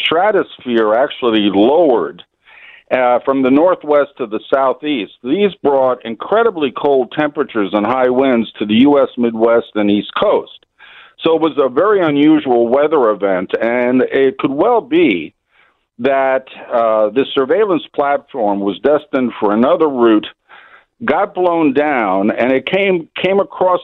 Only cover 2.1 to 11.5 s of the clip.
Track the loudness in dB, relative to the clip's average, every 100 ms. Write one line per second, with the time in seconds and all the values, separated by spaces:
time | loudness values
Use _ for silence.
2.1 | -10 -20 _ _ -20 -20 -20 -4 0 2
3.1 | 0 0 0 2 2 2 0 0 0 0
4.1 | -6 -8 -8 -2 0 0 -2 -4 -6 -6
5.1 | -10 -4 0 0 0 0 2 0 -2 -6
6.1 | -12 -2 0 0 -2 -6 -2 0 0 -2
7.1 | -4 -6 -4 -6 -4 -2 -2 -2 0 0
8.1 | 2 2 0 -2 -6 -2 2 4 4 0
9.1 | -2 -4 0 2 2 0 -2 0 0 -2
10.1 | -4 0 0 -4 -14 _ _ -20 -20 -20
11.1 | -6 0 0 0